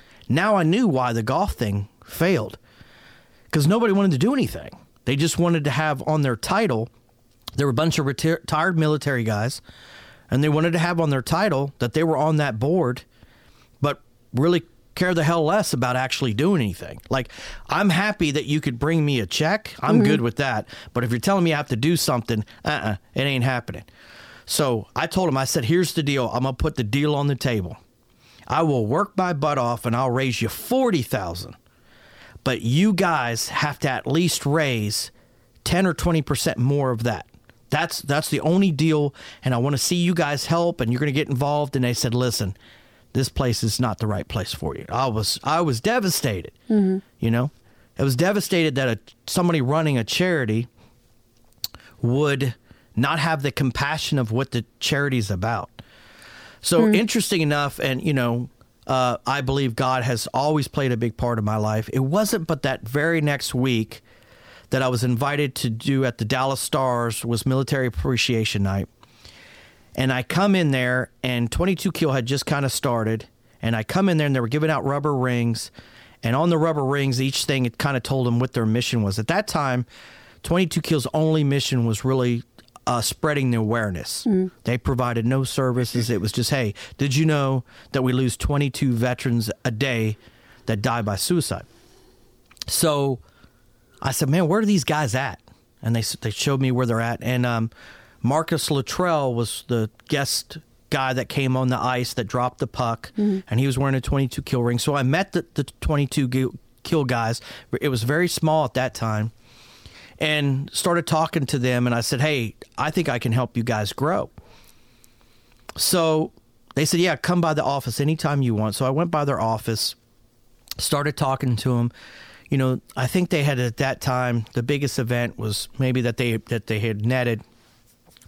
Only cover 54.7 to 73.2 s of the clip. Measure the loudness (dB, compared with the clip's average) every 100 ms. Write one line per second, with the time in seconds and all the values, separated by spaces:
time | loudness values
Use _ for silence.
54.7 | _ -2 0 0 0 -2 -2 -2 -4 -6
55.7 | -14 -20 -20 -20 -20 -20 -20 -20 -12 0
56.7 | 4 6 4 4 0 0 2 2 2 -2
57.7 | -2 -2 0 0 0 2 0 -4 -12 _
58.7 | _ -2 2 2 0 -2 -2 0 0 0
59.7 | 0 0 0 0 -2 -2 0 2 2 0
60.7 | -2 0 0 -2 -2 -2 0 0 0 0
61.7 | 0 -2 -2 0 2 0 0 -2 -2 -2
62.7 | -4 -4 -2 0 2 2 0 -2 0 2
63.7 | 2 -2 -8 -20 -20 -20 -20 -20 -20 -4
64.7 | 0 2 0 0 0 0 0 -2 -2 -4
65.7 | -4 0 0 0 -2 -2 0 0 -2 -2
66.7 | 0 0 0 -2 -4 -2 -2 0 0 0
67.7 | 0 0 -2 0 0 0 0 0 0 0
68.7 | 0 -4 _ -20 _ -20 -20 -20 -20 -20
69.7 | -20 _ -2 0 0 -2 0 2 2 2
70.7 | 2 2 0 -2 _ -4 -2 -2 0 0
71.7 | 0 -2 0 0 0 0 -2 -2 -2 0
72.7 | -2 -2 0 0 -2